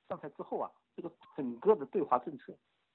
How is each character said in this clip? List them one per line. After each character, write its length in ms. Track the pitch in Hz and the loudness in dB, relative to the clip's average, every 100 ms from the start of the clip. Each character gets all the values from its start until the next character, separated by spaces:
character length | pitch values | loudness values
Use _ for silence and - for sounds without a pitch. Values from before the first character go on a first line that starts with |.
| - | -10
上 100 | 185 | -8
台 80 | 151 | -8
之 120 | - | -12
后 160 | 175 208 | -6 -4
啊， 140 | 117 _ _ - | -6 _ _ -12
这 80 | |
个 80 | 175 - - - | -12 -14 -16 -6
整 180 | 127 117 | -4 0
个 160 | 190 208 | 4 4
的 100 | 135 | 4
对 160 | 202 | -2
华 160 | 156 127 | 2 2
政 180 | - 139 | 2 -12
策 60 | - - _ _ _ | -14 -20 _ _ _